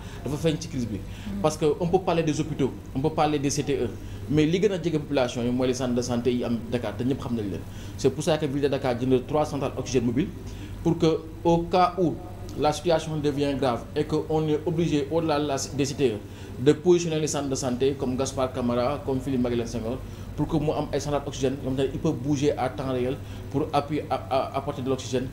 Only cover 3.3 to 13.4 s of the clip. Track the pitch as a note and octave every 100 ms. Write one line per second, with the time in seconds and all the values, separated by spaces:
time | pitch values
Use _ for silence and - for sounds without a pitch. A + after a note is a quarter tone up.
3.3 | D3 C#3 C#3+ C#3+ C#3 A#2 G2+ - - -
4.3 | D3 D3+ F#3 G3+ F#3+ E3 D#3+ C#3+ C#3+ B2
5.3 | B2+ A#2+ B2 B2+ B2 B2+ A#2+ A#2+ A#2+ B2
6.3 | B2 A#2 A#2 G2 B2 A2 G2+ B2 C3 C3
7.3 | A#2 G#2 E2 - - - - C3+ C#3+ D#3
8.3 | D#3 D#3 C#3 C#3 C3+ C3 A#2+ B2+ B2+ A#2+
9.3 | D3+ D3 C#3 C3 - B2 C3 A#2 A#2 -
10.3 | - - - - - E3+ D#3+ D#3+ D#3+ -
11.3 | - E3+ E3+ E3+ F#3 F3 - E3+ - -
12.3 | - - - D3 D3 F3 D#3+ D#3 D#3 D3
13.3 | C#3